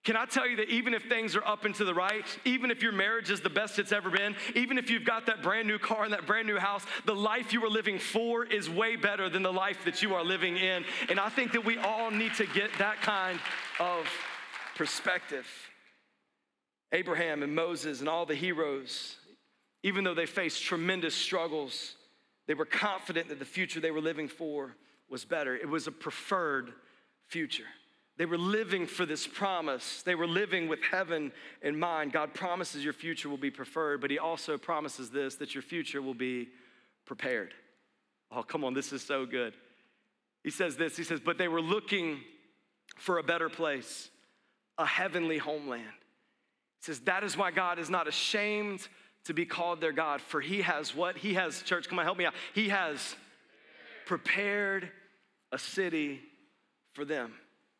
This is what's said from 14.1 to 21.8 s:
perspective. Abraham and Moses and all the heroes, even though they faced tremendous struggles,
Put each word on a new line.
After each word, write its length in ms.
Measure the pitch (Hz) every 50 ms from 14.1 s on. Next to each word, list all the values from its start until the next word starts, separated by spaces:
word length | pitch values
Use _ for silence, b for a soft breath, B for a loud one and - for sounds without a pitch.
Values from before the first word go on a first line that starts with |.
| - - - - - - - - - - - - -
perspective. 680 | - 160 147 - - - 196 180 185 - - 147 131 123 - - - - - - _ _ - _ _ _ _ _ _ _ _ _ _ _ _ _ _ _ _ _ _ _ _ 156
Abraham 500 | 175 185 180 165 156 170 165 151 147 143
and 100 | 147 147
Moses 460 | 160 165 175 175 143 143 156 143 123
and 80 | 139
all 180 | 156 160 170 170
the 100 | 156 156
heroes, 840 | 139 170 185 175 151 160 147 139 135 131 127 - - - - - - - - - _ _ _ _ _ _ _ _ _ -
even 220 | 196 190 196 196
though 80 | 185 175
they 140 | 165 165
faced 360 | 147 - 196 180 160 - - -
tremendous 520 | - 180 165 165 180 190 185 165 160 -
struggles, 800 | - - - 190 180 165 170 151 156 143 127 - -